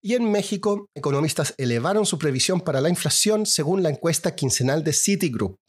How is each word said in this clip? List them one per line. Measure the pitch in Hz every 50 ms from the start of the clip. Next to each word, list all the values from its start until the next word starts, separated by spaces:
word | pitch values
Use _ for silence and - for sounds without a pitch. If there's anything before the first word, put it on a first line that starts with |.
Y | - 196 240
en | 247 233 220
México, | 202 208 196 - 214 190 - 214 202 208 208 _ _
economistas | 147 135 147 139 139 156 151 - - 151 - - -
elevaron | 135 123 117 117 120 170 202 214 208
su | - -
previsión | 147 156 151 131 131 - - 185 180
para | 175 - 143 135
la | 135 165
inflación | 180 - - 147 - - - 208 214 214 214
según | 208 - - 151 147 185 196
la | 185 160
encuesta | 147 - - 165 165 - - 180 -
quincenal | - 143 131 - - 123 131 139 160 151
de | 156
Citigroup. | 143 - - - 202 - - 160 120 104 104 95 - _ _